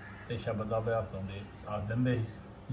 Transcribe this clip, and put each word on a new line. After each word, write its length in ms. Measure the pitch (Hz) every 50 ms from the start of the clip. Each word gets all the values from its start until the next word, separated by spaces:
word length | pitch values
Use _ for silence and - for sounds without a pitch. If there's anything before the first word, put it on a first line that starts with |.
| - - - - - -
ਤੇ 80 | 120
ਸ਼ਬਦ 300 | - - 120 107 101 107
ਦਾ 120 | 104 113 110
ਅਭਿਆਸ 260 | 107 113 113 113 98
ਦਿੰਦੇ, 340 | - - 95 95 95 98 101 101 - - - - 104
ਦੱਸ 120 | 104 104 98
ਦਿੰਦੇ 340 | 104 113 120 127 127 123
ਸੀ। 100 | 113 110 - - - - - - - - -